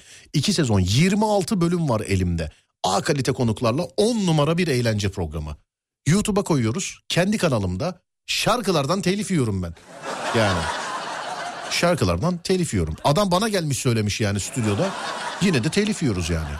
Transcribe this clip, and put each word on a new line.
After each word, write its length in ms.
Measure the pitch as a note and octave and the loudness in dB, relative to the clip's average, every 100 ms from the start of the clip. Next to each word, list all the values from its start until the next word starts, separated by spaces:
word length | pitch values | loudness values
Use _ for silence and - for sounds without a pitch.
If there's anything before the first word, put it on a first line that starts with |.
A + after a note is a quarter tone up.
| - - - | -8 -20 -4
İki 200 | - E3+ | -2 0
sezon, 280 | G3 C3 G2+ | 2 2 2
yirmi 440 | F2+ A2 F#3 G3+ | 4 4 4 4
altı 360 | G#3+ G3+ F#3 G#3+ | 2 2 2 0
bölüm 280 | E3+ F3 D#3 | 2 2 0
var 120 | A2 | 0
elimde. 500 | - F#2+ F#2 E2 D#2+ - _ _ | 0 0 0 0 -4 -10 _ _
A 160 | - F#3+ | 0 0
kalite 320 | - D3+ B2 | 0 0 0
konuklarla 500 | - A#2+ G#2+ A#2+ B2+ | 0 0 0 0 0
on 440 | F3 - G#3+ A#3 F#3 | -2 0 2 2 2
numara 320 | D#3 C#3+ E3+ | 2 2 2
bir 100 | E3+ | 0
eğlence 420 | B2+ A2+ G#2+ G2+ | 0 0 0 -2
programı. 460 | F#2+ E2 D#2 D2+ D2+ _ _ _ _ - | -4 -6 -6 -8 -12 _ _ _ _ 2
YouTube'a 340 | F#3+ G#3 G3+ | 2 4 0
koyuyoruz. 560 | F#3+ D3+ A2 D3 - - - | 2 2 2 -2 -6 -10 -4
Kendi 300 | - F#3+ G#3+ | 0 0 2
kanalımda 640 | E3+ A#2+ F#2+ F#2 D#3+ F3+ _ _ - | 0 0 -2 -4 -6 -8 _ _ -6
şarkılardan 760 | - - A3+ G3 E3 C3+ F#3+ | -2 2 0 2 0 2 0
telif 280 | F3 G3+ G3+ | 0 -2 0
yiyorum 320 | F3+ A#2 G2 | 0 0 -2
ben. 120 | F2 E2 - - - - - A2+ | -4 -10 -18 -14 -12 -8 -2 0
Yani 200 | G#2 F2+ E2 - - - - - - - - - - | 2 0 -2 -4 -6 -8 -8 -8 -10 -10 -10 -10 -6
şarkılardan 680 | - F3 E3+ G2+ E2+ D3 F3 | 0 2 2 2 0 0 -2
telif 360 | - F#3 E3+ | 0 0 0
yiyorum. 200 | G2+ D#2 D#2 | 0 -2 -2
Adam 260 | C#3 D3+ G3+ | 2 2 4
bana 180 | F3 A3+ | 2 2
gelmiş 300 | G3+ D3+ C3 | 0 -2 -2
söylemiş 420 | C3+ A2+ G#2 - | 0 0 0 -2
yani 200 | G#2 G2+ | -2 -2
stüdyoda. 500 | - - G#2+ G2+ D4 - - - - - | -4 -2 0 0 -2 -4 -8 -8 -8 0
Yine 220 | G3 C#3+ | 2 2
de 40 | B2 | 0
telif 340 | G3 G#3 G#3 | 0 0 0
yiyoruz 280 | C#3 F#2 E2 | 0 0 -2
yani. 180 | E2 D2+ D2 | -2 -4 -6